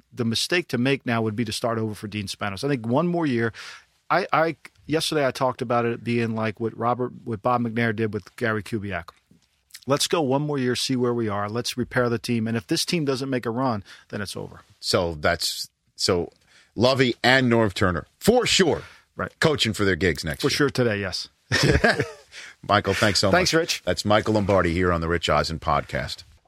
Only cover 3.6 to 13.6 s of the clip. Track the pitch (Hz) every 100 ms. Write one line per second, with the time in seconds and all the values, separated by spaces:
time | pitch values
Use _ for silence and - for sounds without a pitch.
3.6 | - - _ _ _ 160 196 143 165 156
4.6 | - _ - 151 - 156 135 - 131 120
5.6 | 120 120 117 117 110 120 113 110 110 104
6.6 | 113 - 117 123 123 - - 107 123 123
7.6 | 117 110 117 107 110 104 - - 117 107
8.6 | - 113 101 90 85 _ _ _ _ _
9.6 | _ - - 139 - 180 139 135 147 143
10.6 | 123 120 - 127 123 120 110 101 104 113
11.6 | 120 - 117 - 123 117 - 117 113 113
12.6 | - 165 - 175 139 131 135 127 117 113